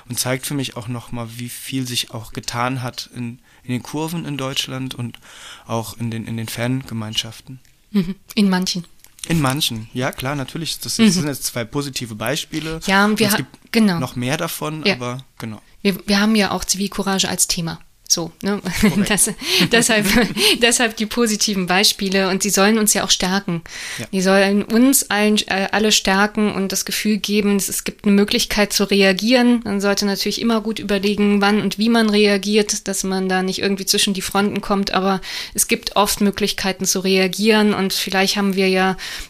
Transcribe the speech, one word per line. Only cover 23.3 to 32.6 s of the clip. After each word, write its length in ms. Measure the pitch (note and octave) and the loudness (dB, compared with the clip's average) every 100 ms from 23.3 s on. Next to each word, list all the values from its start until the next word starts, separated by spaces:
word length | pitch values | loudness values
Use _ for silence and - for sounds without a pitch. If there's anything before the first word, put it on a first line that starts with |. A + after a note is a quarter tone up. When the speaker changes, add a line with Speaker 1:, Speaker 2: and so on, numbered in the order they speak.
| G3 F#3+ E3+ - - - - | -2 -2 -6 -6 -12 -10 -10
Speaker 1:
Ja. 80 | A#3 | -6
Speaker 2:
Die 100 | F#3+ | -2
sollen 440 | F#3 G3 G3 G3+ | 2 4 4 2
uns 460 | - A3 B3+ C#4 - | 2 4 6 4 2
allen, 260 | G3+ G#3+ G#3+ - | 0 2 2 0
äh, 220 | F#3 G3 | -2 0
alle 220 | - G#3+ | 0 2
stärken 580 | G3+ - F#3+ G#3 G#3 G#3 | 2 2 2 2 2 0
und 200 | F#3 F#3+ | 0 -2
das 120 | F#3+ | -4
Gefühl 340 | - - G#3+ G#3 | -4 -2 0 0
geben, 360 | - G#3 G3+ | 0 0 2
es, 140 | G3+ F3+ | 2 0
es 160 | - | -4
gibt 200 | - - G#3 | -8 -2 4
eine 60 | |
Möglichkeit 600 | G3+ G3+ A#3+ - - G3+ | 4 4 2 0 0 2
zu 100 | - | 2
reagieren. 760 | G3 G3+ G3 F#3 G#3+ B3+ A#3+ A#3+ | 2 4 4 4 4 4 6 4
Man 180 | A3 G3+ | 0 -2
sollte 260 | G3+ G3 G3+ | 0 0 0
natürlich 340 | G3 G#3 G3+ | -2 -2 -2
immer 200 | A#3 A3+ | 0 0
gut 200 | A3 G#3+ | -2 -4
überlegen, 600 | G3+ G3+ G3 G3+ G#3 G3+ | -2 0 0 2 4 4
wann 220 | G3+ G#3 | 4 2
und 160 | F#3+ F#3+ | 0 0
wie 100 | A3 | 2
man 220 | A#3 A3 | 4 4
reagiert, 800 | G#3 G#3 G3+ G3+ G#3+ | 6 4 4 2 2